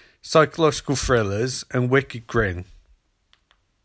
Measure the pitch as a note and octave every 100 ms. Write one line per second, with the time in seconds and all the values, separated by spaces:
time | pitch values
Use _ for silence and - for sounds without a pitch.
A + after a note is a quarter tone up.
0 | _ _ - D#3+ D3 - D#3 C3+ - C3+
1 | - B2 G2+ G2+ C3 C3 - C3 B2 C3+
2 | C3 A#2+ - A#2 G#2 F2+ F#2 - _ _
3 | _ _ _ _ _ _ _ _